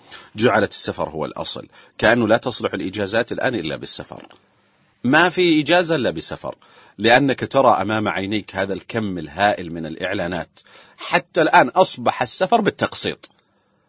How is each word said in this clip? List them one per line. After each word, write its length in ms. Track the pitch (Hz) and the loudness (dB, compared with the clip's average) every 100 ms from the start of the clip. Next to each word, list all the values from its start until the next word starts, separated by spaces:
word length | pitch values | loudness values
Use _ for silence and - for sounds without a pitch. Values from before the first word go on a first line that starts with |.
| _ - - 107 | _ -20 -16 0
جعلت 340 | 113 107 98 | 2 2 0
السفر 380 | - - 95 76 | -2 -6 -4 -6
هو 160 | 78 | -6
الأصل، 420 | 69 - - - - - - - | -8 -6 -8 -8 -12 -20 -20 0
كأنه 300 | 110 120 110 | 2 4 4
لا 80 | 120 | 2
تصلح 380 | 135 - 110 | 2 -6 -4
الإجازات 580 | 98 90 98 98 113 120 | -4 -6 -6 -2 -2 -2
الآن 220 | 90 131 | -4 -4
إلا 220 | 120 78 67 | -4 -4 -8
بالسفر. 500 | 62 - - - 50 - _ _ _ _ _ _ | -8 -10 -10 -16 -20 -20 _ _ _ _ _ _
ما 240 | 120 147 180 | 2 4 4
في 320 | 175 175 156 | 2 2 2
إجازة 340 | 139 175 165 | 4 2 2
إلا 160 | 160 110 | 0 -2
بسفر، 440 | 80 - 78 71 - _ - - - | -4 -6 -8 -10 -12 _ -20 -20 -2
لأنك 540 | 107 123 139 127 113 | 4 6 4 0 0
ترى 300 | 135 131 101 | 4 6 4
أمام 260 | 98 110 104 | 2 -2 -2
عينيك 480 | 85 98 107 - 95 | -2 -2 -4 -4 -4
هذا 160 | 98 | -4
الكم 460 | 95 - 117 107 90 | -4 -6 -6 -4 -6
الهائل 540 | 78 78 104 95 87 | -8 0 0 0 -4
من 140 | 82 78 | -10 -10
الإعلانات. 720 | 78 92 101 87 90 78 - - - - _ | -8 -6 -4 -4 -6 -8 -14 -20 -20 -20 _
حتى 460 | - 175 - - | -2 -2 0 0
الآن 260 | 156 175 160 | 4 4 4
أصبح 540 | 175 185 - 117 - | 4 2 2 -2 -2
السفر 380 | 123 - 185 233 | -4 -2 2 2
بالتقسيط. 720 | 202 - 101 - 101 76 - _ _ _ _ _ | 2 0 -4 -2 -6 -6 -12 _ _ _ _ _